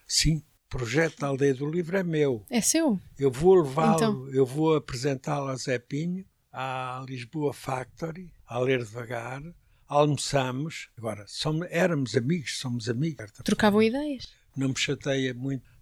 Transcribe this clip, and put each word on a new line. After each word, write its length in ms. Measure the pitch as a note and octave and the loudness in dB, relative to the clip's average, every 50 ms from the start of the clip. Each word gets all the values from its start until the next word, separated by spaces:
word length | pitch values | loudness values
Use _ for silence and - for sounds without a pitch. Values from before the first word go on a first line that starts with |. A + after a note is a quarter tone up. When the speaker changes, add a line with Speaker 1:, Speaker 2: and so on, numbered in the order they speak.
| _ | _
Speaker 1:
Sim. 360 | - - - - D3 E3 D3 - _ _ _ _ | -4 0 2 2 2 2 0 -2 _ _ _ _
O 100 | - - | -10 -8
projeto 400 | C3 B2 A2 B2 D#3 E3 D#3 - - | -6 -4 -2 0 0 0 0 -2 -4
da 80 | D3 | -4
Aldeia 260 | C#3 C#3 B2+ C#3+ C#3+ C3 | -4 0 2 2 2 2
do 120 | B2 C#3+ D3+ | 0 -2 -4
Livro 280 | D#3+ F3+ E3+ D#3+ F#3 | -4 -4 -2 -2 -2
é 60 | G3 F#3 | -2 0
meu. 420 | E3+ D#3+ D3+ D3 C#3 B2 G#2+ - - | 0 0 2 2 2 0 -2 -4 -4
Speaker 2:
É 120 | B3 A3+ | -2 0
seu? 380 | - - - D#4+ E4 C#4 G#3 F3+ - - - | 2 2 2 2 2 2 2 0 -4 -8 -4
Speaker 1:
Eu 140 | - C#3 C3+ | 0 0 2
vou 240 | A#2 C3+ E3 F#3 F#3+ | 2 4 8 8 8
levá-lo, 400 | F3+ D#3 C3 C3 D#3+ D#3+ D#3+ D#3+ | 8 8 4 2 2 4 4 6
Speaker 2:
Então. 340 | D#3+ A3+ A3 G#3 C3 C3 C3+ | 6 4 2 2 0 -4 0
Speaker 1:
eu 160 | C3 C3+ C3+ | 2 4 4
vou 300 | B2 C3+ D3+ D#3 D#3+ D#3 | 4 2 2 4 4 4
apresentá-lo 720 | D3 - - B2+ A#2 C3 C#3+ C3+ B2+ - D#3+ D3 C#3+ C#3 | 2 0 -2 -6 -4 -2 -2 -2 -2 -4 -4 -4 -4 -4
a 80 | C3+ C3 | -4 -6
Zé 240 | B2 - C#3 B2 A#2+ | -6 -4 -2 -2 -2
Pinho, 440 | - - C#3+ D3 E3 F3 F3+ F#3+ F#3+ _ _ _ _ _ | -4 -4 -6 -4 -2 -4 -4 -6 -8 _ _ _ _ _
à 520 | - B2+ C3 C3 C3 C3 B2+ B2+ B2+ C3 C3 | -10 -8 -6 -6 -6 -6 -6 -8 -8 -10 -10
Lisboa 460 | B2+ C3 B2 A#2+ A2+ - D3+ D3 C#3 A#2+ | -10 -10 -10 -10 -8 -4 -2 -2 -2 -2
Factory, 800 | - - C#3 C3 B2+ B2+ - - - E3 D#3+ D#3 F#3 F#3 D#3+ - - - | -4 -6 -6 -4 -4 -6 -8 -10 -8 -8 -8 -8 -10 -14 -18 -20 -20 -12
a 120 | - A#2 B2 | -6 -2 0
ler 200 | B2+ C3+ C3 B2 | 2 2 2 0
devagar, 640 | A#2 G#2 A2 B2 A#2 A2+ B2 A#2 A#2 B2 C3 C#3 D3+ E3+ - _ _ _ _ _ _ | 0 -4 -10 -12 -10 -8 -8 -8 -8 -8 -10 -12 -12 -14 -18 _ _ _ _ _ _
almoçamos. 1000 | - C#3 D3 D3+ D3+ C#3 - - - C#3 C#3 B2+ B2+ B2 C3 D3+ E3 - - - - _ | 2 4 4 6 6 4 0 0 0 0 0 0 0 -2 -4 -6 -8 -8 -12 -16 -18 _
Agora, 280 | - G#2+ A2 G#2 G#2 G2+ | -10 -8 -8 -8 -8 -10
somos, 400 | - - - - D#3 D#3 D#3+ F3+ - | -12 -8 -6 -4 -2 -2 -2 -4 -2
éramos 460 | E3 E3+ F#3 F3 E3 C#3+ C3 A#2 - | 0 2 2 2 2 0 -2 0 0
amigos, 420 | B2+ A#2 C3+ F3 F3 B2 - - | 0 0 0 0 -2 -2 -6 -8
somos 320 | - - B2+ A#2+ A#2+ G#2 B2 | -6 -4 -4 -4 -4 -4 -4
amigos. 420 | A2+ B2 D3+ E3 D3 - G#2+ - - - - | -2 -2 -2 -4 -4 -6 -12 -14 -14 -8 -4
Speaker 2:
Trocavam 380 | - G#3 - A3 G#3 G3+ G#3+ | -2 0 2 4 4 6 6
ideias? 460 | A3 A3 A#3+ C#4 D4+ D4+ C#4 A#3 - - - _ _ _ - | 4 4 2 0 -4 -4 -6 -8 -10 -16 -20 _ _ _ -6
Speaker 1:
Não 140 | C3+ C3+ C3 | -2 -2 -2
me 80 | B2+ | -2
chateia 560 | - - - C#3 - - C#3+ C3+ C3+ C3 B2+ B2 | -2 -2 -2 -4 -4 -2 -2 -2 0 -2 -2 -4
muito, 300 | B2 C3 C3+ C#3 C3 - - - - | -6 -6 -6 -6 -6 -8 -12 -18 -10